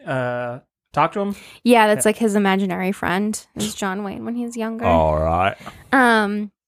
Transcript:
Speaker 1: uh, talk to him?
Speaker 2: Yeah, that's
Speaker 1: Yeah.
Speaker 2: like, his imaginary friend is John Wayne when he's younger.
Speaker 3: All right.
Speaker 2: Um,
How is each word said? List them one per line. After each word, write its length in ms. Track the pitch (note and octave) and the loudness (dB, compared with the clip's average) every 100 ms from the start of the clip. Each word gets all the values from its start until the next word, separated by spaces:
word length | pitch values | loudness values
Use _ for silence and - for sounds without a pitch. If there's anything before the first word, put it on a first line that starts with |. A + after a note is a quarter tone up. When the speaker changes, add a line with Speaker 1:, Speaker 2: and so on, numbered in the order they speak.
| G#3 | -8
Speaker 1:
uh, 540 | C3 B2 B2 A#2+ B2+ _ _ _ | -4 -4 -4 -8 -10 _ _ _
talk 200 | D3 D#3+ | 0 0
to 80 | G3+ | 0
him? 140 | G3+ G3+ - - | -6 -6 -14 -4
Speaker 2:
Yeah, 240 | A#3 A#3 G#3+ | 4 6 6
that's 160 | G#3+ | 4
Speaker 1:
Yeah. 60 | G#3+ | 2
Speaker 2:
like, 60 | G#3+ | 0
his 180 | A3+ G#3 | 0 2
imaginary 560 | G3 F#3+ G3 F3+ F#3 | 2 2 0 -2 -4
friend 520 | G3+ - F3+ G#3+ G#3 - - | -2 -2 -2 -2 -6 -12 -8
is 180 | G#3+ | -8
John 300 | - G3 F#3+ | -6 -6 -6
Wayne 200 | G3+ A3 | -8 -10
when 120 | A3 A#3+ | -8 -8
he's 200 | A#3+ A#3 | -8 -6
younger. 280 | A3 A3+ | -8 -4
Speaker 3:
All 340 | A#3 E2 D#2 D#2 | 2 2 4 2
right. 380 | D#2+ F2 G2 - - - - | 0 2 0 -2 -16 -18 0
Speaker 2:
Um, 600 | C4+ A#3+ A3 G3+ G#3 G#3 _ | 4 4 4 0 -4 -6 _